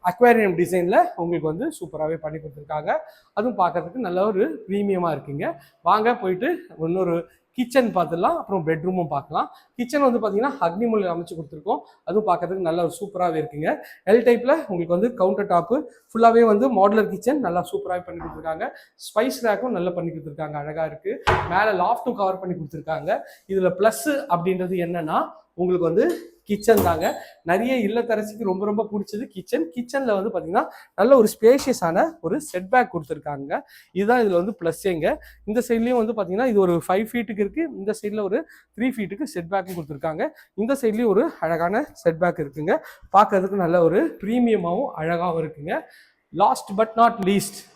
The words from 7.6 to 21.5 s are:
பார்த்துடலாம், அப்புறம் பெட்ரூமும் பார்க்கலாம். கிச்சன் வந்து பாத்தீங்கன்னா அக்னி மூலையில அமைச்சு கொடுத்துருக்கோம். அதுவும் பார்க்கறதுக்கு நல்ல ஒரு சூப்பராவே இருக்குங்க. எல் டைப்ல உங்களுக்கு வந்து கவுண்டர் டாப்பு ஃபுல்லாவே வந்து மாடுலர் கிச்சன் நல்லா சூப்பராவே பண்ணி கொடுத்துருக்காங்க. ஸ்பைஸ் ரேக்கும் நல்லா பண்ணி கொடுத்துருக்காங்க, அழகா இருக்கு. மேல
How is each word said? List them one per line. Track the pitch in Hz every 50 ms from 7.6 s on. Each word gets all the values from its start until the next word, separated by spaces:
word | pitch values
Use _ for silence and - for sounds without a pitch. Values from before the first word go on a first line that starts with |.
| 254 240 - 277 247 220 180
பார்த்துடலாம், | 185 170 147 170 165 190 - 339 220
அப்புறம் | - - 196 190 160
பெட்ரூமும் | 156 160 156 156 185 185 185 170
பார்க்கலாம். | 147 151 139 139 - 156 190 277 - - - _ _ _
கிச்சன் | - 247 247 - 294 285
வந்து | 262 233 233
பாத்தீங்கன்னா | 214 208 196 202 240 277 - -
அக்னி | 180 170 160 196 240 233
மூலையில | 220 214 196 180 170
அமைச்சு | 170 170 - 180
கொடுத்துருக்கோம். | 165 160 - - 156 151 190 247 - - - _ _ _
அதுவும் | - 175 214 180
பார்க்கறதுக்கு | 185 175 165 175 165 190 190 185
நல்ல | 165 165 175 175
ஒரு | 160 - -
சூப்பராவே | 208 190 - 180 180 175 160 156
இருக்குங்க. | 151 143 - 147 156 170 302 - - - - - _
எல் | 185 208 247 233
டைப்ல | 247 240 226 240 247 294
உங்களுக்கு | 320 294 - 196 170 170 165 175
வந்து | 180 214 240 -
கவுண்டர் | - 185 190 208 202 196
டாப்பு | - 180 175 170 - 233 285 302 - - _ _ _
ஃபுல்லாவே | - 226 233 233 233 233 233
வந்து | 220 208 208 247 269 240
மாடுலர் | 190 190 208 214 220 202 175
கிச்சன் | 196 190 - 240 285 294
நல்லா | 247 175 175 180 - -
சூப்பராவே | - 202 202 180 180 180 180
பண்ணி | - 170 170 170
கொடுத்துருக்காங்க. | 160 151 160 156 160 160 160 214 - - - - _ _
ஸ்பைஸ் | _ - - - 208 233 269 247 - 240
ரேக்கும் | 226 202 196 240 254 240
நல்லா | 180 175 185
பண்ணி | 175 175 165 170
கொடுத்துருக்காங்க, | 156 160 147 160 143 - 156 147 151
அழகா | 147 143 151 151 160 160
இருக்கு. | 151 147 - _ 196 240 - - - - - -
மேல | -